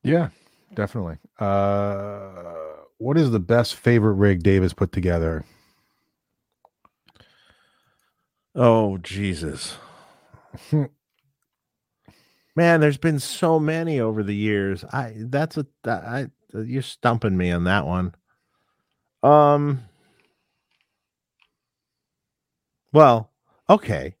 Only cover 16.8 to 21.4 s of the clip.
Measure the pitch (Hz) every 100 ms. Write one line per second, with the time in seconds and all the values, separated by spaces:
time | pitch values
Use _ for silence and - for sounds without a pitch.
16.8 | 131 - 123 117 107 92 90 87 90 98
17.8 | 71 90 90 - _ _ _ _ _ _
18.8 | _ _ _ _ 139 147 147 147 147 135
19.8 | 110 _ _ _ _ _ _ _ _ _
20.8 | _ _ _ _ _ _